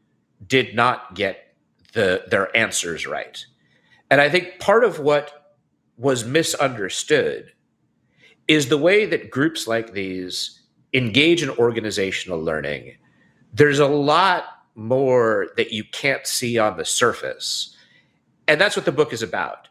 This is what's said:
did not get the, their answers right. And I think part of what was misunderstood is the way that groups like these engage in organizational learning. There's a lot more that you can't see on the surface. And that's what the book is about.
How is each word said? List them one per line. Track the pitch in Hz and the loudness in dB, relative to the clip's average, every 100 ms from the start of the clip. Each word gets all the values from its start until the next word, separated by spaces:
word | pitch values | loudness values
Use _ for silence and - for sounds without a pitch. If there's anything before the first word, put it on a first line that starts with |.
| _ _ _ - 101 | _ _ _ -16 0
did | 131 107 107 | 0 2 0
not | 123 113 - 92 | 0 0 -6 -4
get | 95 - _ _ _ _ _ | -4 -6 _ _ _ _ _
the, | 117 95 95 - | 0 2 0 0
their | 101 95 117 | -2 0 0
answers | 104 - 87 76 69 | 0 -2 -6 -6 -8
right. | 73 - - - _ _ _ _ _ - | -8 -10 -16 -20 _ _ _ _ _ 0
And | 139 | 4
I | 143 | 4
think | 180 - - | 2 -4 -6
part | - 226 | 2 4
of | 226 156 | 4 0
what | 143 147 - - _ _ _ _ _ - | 2 0 0 -16 _ _ _ _ _ -4
was | 135 123 113 | 0 0 0
misunderstood | 156 156 - 135 113 92 - - 147 80 57 - _ _ _ _ _ _ _ _ _ - | 0 0 0 -2 -2 -6 -6 0 2 0 -4 -12 _ _ _ _ _ _ _ _ _ 0
is | 156 131 | 2 2
the | 151 | 2
way | 165 208 190 | 4 2 0
that | 165 107 | -4 -4
groups | 131 160 160 110 | -2 -2 -2 -4
like | 113 113 | -4 -4
these | 98 95 92 92 - - - _ _ _ | -8 -6 -6 -8 -8 -10 -14 _ _ _
engage | 131 117 120 160 170 | -2 2 4 4 4
in | 139 | 0
organizational | 123 120 113 107 98 95 - 92 82 | 0 0 0 -4 -2 -2 -4 -6 -6
learning. | 80 78 71 69 62 - _ _ _ _ _ | -4 -4 -4 -8 -10 -20 _ _ _ _ _
There's | 107 147 143 | 2 4 4
a | 139 | 2
lot | 147 143 160 190 175 - - _ 113 | 2 2 4 4 0 -4 -18 _ -10
more | 110 131 135 127 113 104 90 - | -2 0 2 4 4 0 -2 -2
that | 110 | -2
you | 107 | -4
can't | - - 139 131 - | -10 -4 -2 -2 -4
see | - 120 117 | -4 -2 0
on | 107 85 | 0 0
the | 78 | -4
surface. | - 117 - 65 - - - - _ _ _ _ _ _ _ - | 0 0 0 -8 -8 -8 -8 -10 _ _ _ _ _ _ _ 0
And | 151 | 2
that's | 202 196 | 2 0
what | 170 | -2
the | |
book | 143 147 | 0 0
is | 110 | -2
about. | 104 98 67 - - | -6 -6 -6 -10 -14